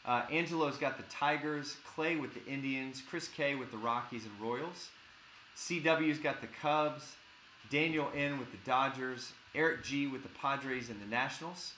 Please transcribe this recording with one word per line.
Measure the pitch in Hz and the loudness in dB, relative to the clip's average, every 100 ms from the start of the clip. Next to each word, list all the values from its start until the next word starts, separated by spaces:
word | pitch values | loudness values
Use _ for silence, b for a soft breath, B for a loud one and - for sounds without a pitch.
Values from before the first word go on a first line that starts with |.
Uh, | - 120 117 | 2 0 2
Angelo's | 156 165 165 147 127 | 0 2 2 2 2
got | 143 131 | -2 -2
the | 104 | -8
Tigers, | - 143 151 151 147 139 - | 0 2 2 0 -2 -4 -8
Clay | - - 156 | -8 0 2
with | 160 131 | 2 -2
the | - - | -6 -6
Indians, | 139 135 135 131 131 - | -4 0 -2 -2 -8 -6
Chris | 170 - | -6 -6
K | - 143 139 | 0 0 0
with | 120 | -4
the | 110 | -2
Rockies | 117 120 117 120 | 2 0 0 -8
and | 107 101 | -8 -6
Royals. | 110 123 165 180 - - B B B B B - | -2 -2 -4 -6 -12 -14 B B B B B -8
C | - 165 | -2 2
W's | 156 160 160 147 | 4 6 4 4
got | 147 135 | 0 -2
the | 117 | -8
Cubs, | - 151 151 151 139 - - - - - - 104 | -2 4 4 4 0 -10 -14 -20 -20 -20 -20 0
Daniel | 143 165 156 143 | 2 4 4 2
N | 147 143 139 | 2 0 0
with | 120 | -4
the | - | -8
Dodgers, | - 127 135 131 127 123 - - - | 2 4 4 0 -4 -4 -8 -12 -6
Eric | 139 160 160 | 2 2 2
G | 107 139 143 | -2 0 0
with | 131 | -2
the | - | -8
Padres | - 139 139 131 127 117 | -2 0 0 0 -4 -4
and | 104 | -8
the | 101 | 0
Nationals | 120 131 - 165 180 - | 2 2 -2 -8 -8 -10